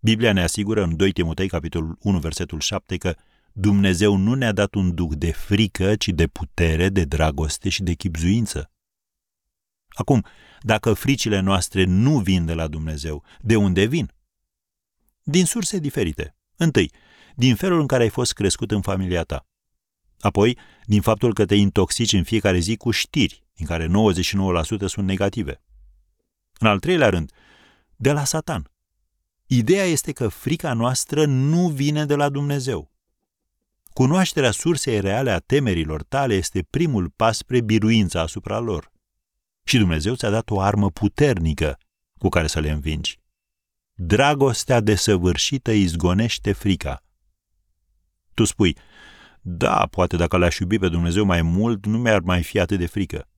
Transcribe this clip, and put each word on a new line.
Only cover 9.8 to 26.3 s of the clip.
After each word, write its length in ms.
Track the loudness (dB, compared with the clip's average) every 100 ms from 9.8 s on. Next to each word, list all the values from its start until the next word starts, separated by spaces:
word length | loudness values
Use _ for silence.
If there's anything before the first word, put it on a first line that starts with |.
| _
Acum, 360 | -10 0 0 0 -12 -20 -12
dacă 320 | -2 0 2
fricile 480 | 0 0 -2 0 0
noastre 440 | 2 0 0 0
nu 340 | 2 4 4 2
vin 260 | 2 0
de 100 | 0
la 120 | -4 -4
Dumnezeu, 580 | -6 -8 -8 -8 -10 _ _
de 160 | 0 2
unde 280 | 4 2
vin? 280 | 2 0 -4 _ _ _ _ _ _ _ _ _ _ _
Din 220 | 0 2
surse 340 | 2 0 -4 -4
diferite. 580 | -4 -2 -4 -4 -10 _ _ _
Întâi, 360 | 0 2 0 _ _ _ _
din 200 | 0 2
felul 260 | 2 2 0
în 60 | 2
care 160 | 2
ai 60 | 2
fost 240 | 0 -4
crescut 380 | 0 -2 -2 -2
în 100 | -2
familia 420 | -2 -2 -2 -2
ta. 240 | -4 -8 _ _ _ _ _ _ _ _
Apoi, 380 | -2 2 2 2 -10 _
din 160 | 0 2
faptul 340 | 2 2 0
că 100 | 0
te 100 | 2
intoxici 580 | 4 4 2 0 0 0
în 120 | 0
fiecare 340 | 0 0 2 0
zi 180 | 0 -2
cu 140 | -2
știri, 540 | -4 -2 0 0 -2 _
din 120 | _ -6
care 200 | -4 0
nouăzeci 380 | 2 4 2
și 120 | -2 -2
nouă 160 | 0
la 100 | 0
sută 240 | -2 -4 -4
sunt 200 | -4 -4
negative. 560 | 0 -2 -2 -8 -10 _ -20 -20 _ _ _ _